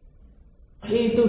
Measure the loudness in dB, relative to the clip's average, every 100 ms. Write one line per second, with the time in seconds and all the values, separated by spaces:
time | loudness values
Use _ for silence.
0 | -20 -20 -20 -20 -20 _ -20 _ -4 -2
1 | 0 0